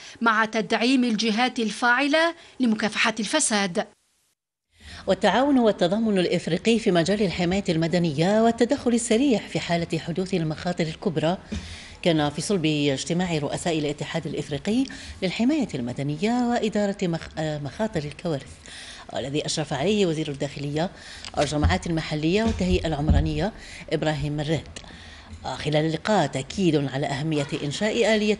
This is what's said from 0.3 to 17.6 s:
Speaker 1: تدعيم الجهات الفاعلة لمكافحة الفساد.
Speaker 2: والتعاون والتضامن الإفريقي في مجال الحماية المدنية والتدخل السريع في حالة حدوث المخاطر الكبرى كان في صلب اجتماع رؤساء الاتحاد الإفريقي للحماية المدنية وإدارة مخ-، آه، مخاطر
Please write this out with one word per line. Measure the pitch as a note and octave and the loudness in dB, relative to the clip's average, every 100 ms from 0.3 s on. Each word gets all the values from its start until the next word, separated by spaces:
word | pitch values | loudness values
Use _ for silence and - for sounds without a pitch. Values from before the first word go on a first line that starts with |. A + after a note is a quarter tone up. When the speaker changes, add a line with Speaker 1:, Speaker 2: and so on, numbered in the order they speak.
| A3 G#3+ | 4 2
Speaker 1:
تدعيم | A3+ F#3 G#3+ A#3+ C4+ | 0 0 2 4 4
الجهات | B3 G#3+ A3+ G#3 B3 B3+ | 2 2 2 2 0 0
الفاعلة | A3 - A#3+ A#3+ C#4+ D#4+ E4 E4 - - | -4 0 2 4 4 4 2 0 -10 0
لمكافحة | B3+ G#3+ G#3 - A#3 A3 | 2 2 0 0 0 0
الفساد. | G3+ D#4 - G#3 G3 F3+ - _ _ _ _ _ _ _ _ _ - - - | 0 0 2 0 0 -2 -4 _ _ _ _ _ _ _ _ _ -20 -6 -2
Speaker 2:
والتعاون | F#3 G3+ G3+ C#4 C4+ | 2 4 4 4 6
والتضامن | A3+ G3 F3 G#3 A3+ G3 | 4 4 2 2 2 2
الإفريقي | F3 E3+ - E3 - A3+ | 2 0 0 0 2 2
في | G#3+ | 4
مجال | F3 E3 G3+ | 4 4 2
الحماية | G3+ E3+ E3+ G3 G3 | 0 0 0 0 0
المدنية | D#3+ E3 F3 E3+ C#3 F3 G#3+ | 0 2 2 2 2 2 4
والتدخل | A3+ A#3 A#3+ C#4 B3 | 4 4 2 2 0
السريع | A#3 - A3 C#4+ G3+ | 0 2 4 4 2
في | - E3 | 0 -6
حالة | - E3+ E3+ D#3+ | -2 -2 0 -4
حدوث | - E3+ F#3 | -4 -4 -2
المخاطر | F#3+ D#3+ D#3 F3+ F3+ | 0 -2 -2 -4 -2
الكبرى | D#3+ D#3 G#3 D3+ D#3 F#3+ - - - - - - | -4 -4 -4 0 0 0 -4 -10 -10 -14 -16 -2
كان | F#3 D#3+ D3 | 2 4 2
في | D3 | -2
صلب | - G3 D#3 | -2 0 2
اجتماع | D3+ C#3+ C3 - E3+ F#3 D#3+ | 2 2 0 0 -2 0 -2
رؤساء | C#3 C3 F3+ D#3+ | -2 -4 -2 0
الاتحاد | D3+ C#3+ D3 E3 D#3 | -2 -4 -6 -6 -4
الإفريقي | D3+ C#3+ C#3 G3+ A#3 C4+ - - - | -6 -6 -4 -2 0 -2 -6 -14 -6
للحماية | F#3 - A#3+ D#4 A3+ C#3 | -4 0 0 2 0 -4
المدنية | A#2+ B2+ C#3 D3+ G#3 B3 A#3+ | -6 -4 -4 -2 0 0 0
وإدارة | A#3+ G#3+ G#3 G#3 G3 | 0 0 0 0 -2
مخ-، | F3+ D#3+ - - | -2 -2 -6 -6
آه، | D#3 | -4
مخاطر | D3+ | -4